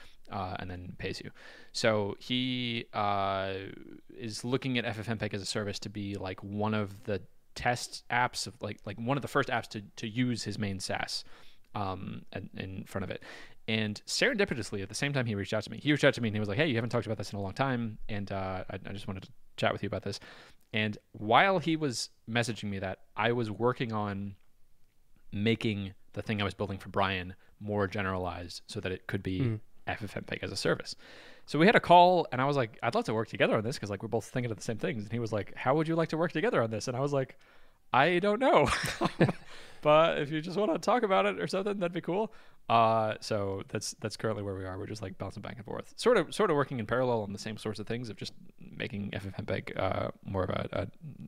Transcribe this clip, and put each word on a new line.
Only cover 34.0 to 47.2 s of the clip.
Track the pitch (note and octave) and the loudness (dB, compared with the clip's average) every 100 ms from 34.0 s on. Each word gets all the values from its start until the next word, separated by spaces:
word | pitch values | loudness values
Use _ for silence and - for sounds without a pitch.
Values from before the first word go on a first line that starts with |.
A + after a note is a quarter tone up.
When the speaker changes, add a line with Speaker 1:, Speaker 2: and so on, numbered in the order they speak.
Speaker 1:
we're | A2+ | -2
both | A2+ - | -2 0
thinking | C3 A#2+ | -4 -2
of | G#2 | -4
the | |
same | - G#2+ | -4 -4
things." | - A2+ | -2 -4
And | G2+ | -4
he | A#2 | -4
was | A2+ | -2
like, | G#2+ F#2+ - | -2 -4 -2
"How | B2 D3+ | 2 4
would | D#3 | 4
you | E3 | 2
like | D#3+ | 2
to | D#3 | 0
work | E3+ | 0
together | D#3 G#3 E3+ | 2 2 2
on | A2+ | 2
this?" | G#2+ - | 0 -2
And | B2 | -2
I | |
was | C#3+ | 0
like, | C#3 C3 - - - - - - | 0 0 -6 -20 -20 -20 -20 2
"I | B2 D#3 F3 | 6 6 6
don't | G3+ G#3 | 2 4
know." | - E3+ C#3 - - - | 6 6 6 4 -2 0
<laughs> | - - E3+ - - - - - | -2 4 4 4 -8 -14 -14 0
But | D3+ D3+ E3 D3 | 6 8 8 4
if | C#3+ | 0
you | D#3 | -2
just | E3 F3 | -2 0
wanna | G#3 A3 | 0 2
talk | - A#3+ | 2 2
about | G#3+ F#3+ G3 | 4 4 4
it | F#3 | 0
or | F3 | -2
something, | F#3+ G3+ G#3 | -2 -2 -2
that'd | E3+ | -2
be | F3 | -2
cool. | - F#3 A3 - - - - | -2 -2 -2 -6 -20 -10 2
Uh, | A2+ A2+ A2+ A2 G#2+ | 6 6 4 2 -2
so | - A2 G2 G2 - | -2 -2 0 -4 -4
that's, | A2 - - | -4 -4 -6
that's | A2 - | -8 -4
currently | A2+ G#2 | -2 -2
where | G2+ F#2+ | -4 -4
we | F#2+ | -6
are. | F#2 | -6
We're | G2+ | -8
just, | G#2+ | -8
like, | F#2+ F#2 | -8 -6
bouncing | G2 G2+ | -8 -8
back | F#2+ A2+ | -10 -10
and | |
forth, | G2+ - - - | -8 -8 -8 0
sort | A3 A#3 | 6 6
of, | D3+ - | 4 2
sort | G#3+ | 4
of | D3 | 4
working | C3+ B2+ | 2 0
in | G#2 | 0
parallel | A#2+ B2+ A#2 | 2 4 2